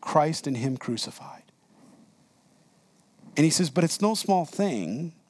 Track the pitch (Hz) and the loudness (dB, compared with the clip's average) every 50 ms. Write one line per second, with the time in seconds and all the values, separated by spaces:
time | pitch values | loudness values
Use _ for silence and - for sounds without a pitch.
0 | - - - 156 151 160 156 - - 143 135 113 117 135 131 127 - - 120 110 | -10 2 4 4 4 4 2 -2 -4 -4 -4 -2 0 -2 -2 -2 -4 -4 -4 -4
1 | - - - - - - - - - _ _ _ _ _ _ _ - - - - | -6 -8 -10 -16 -18 -18 -20 -20 -20 _ _ _ _ _ _ _ -20 -20 -20 -20
2 | - _ _ _ _ _ _ _ _ _ _ _ _ _ _ _ _ _ _ _ | -20 _ _ _ _ _ _ _ _ _ _ _ _ _ _ _ _ _ _ _
3 | _ _ _ _ - - - 143 151 165 147 - 185 151 131 180 165 160 - - | _ _ _ _ -20 -8 0 2 2 4 4 2 0 0 2 2 2 2 2 0
4 | 202 208 220 208 - - 196 185 165 - - - 202 196 139 107 87 80 101 135 | 0 0 0 0 0 2 2 2 2 -2 -2 -2 -2 0 0 -2 -4 -4 -4 -6
5 | 170 165 - _ _ _ | -6 -8 -10 _ _ _